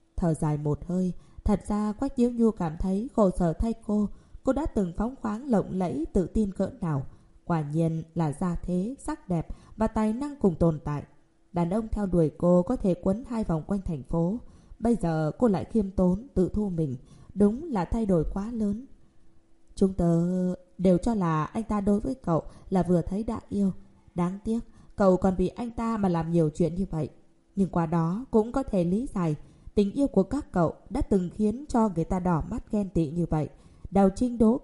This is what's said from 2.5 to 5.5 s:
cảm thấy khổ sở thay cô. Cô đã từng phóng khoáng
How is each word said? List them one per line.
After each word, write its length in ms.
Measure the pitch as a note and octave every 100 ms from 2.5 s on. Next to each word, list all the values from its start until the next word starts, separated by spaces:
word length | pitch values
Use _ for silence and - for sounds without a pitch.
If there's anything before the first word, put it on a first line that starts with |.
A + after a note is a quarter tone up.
cảm 260 | G#3+ F3 D#3+
thấy 320 | F#3+ F#3+ B3 -
khổ 140 | G3
sở 220 | F#3 F3
thay 220 | D#3 A3+ A3+ -
cô. 220 | G#3+ G3+ - - -
Cô 80 | -
đã 140 | C4 D#4+
từng 260 | - F#3 E3
phóng 180 | G#3+ C4+
khoáng 280 | A3+ G#3+ C#4+